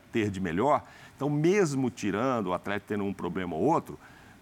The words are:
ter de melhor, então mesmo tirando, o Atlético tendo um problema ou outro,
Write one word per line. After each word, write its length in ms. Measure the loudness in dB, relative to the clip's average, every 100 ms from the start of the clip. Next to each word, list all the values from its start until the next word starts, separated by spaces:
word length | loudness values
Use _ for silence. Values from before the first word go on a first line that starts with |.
| -6
ter 200 | -2 0
de 80 | -2
melhor, 440 | -2 0 2 2 0 -18 -20 -6
então 140 | -2
mesmo 600 | 2 4 4 2 0 -2
tirando, 580 | -2 -2 0 0 0 0
o 60 |
Atlético 340 | -2 -2 -4 -4
tendo 160 | -4
um 100 | -4
problema 420 | -4 -4 -4 -4 0
ou 60 |
outro, 380 | 2 2 -2 -12 -16 -20 -20 -18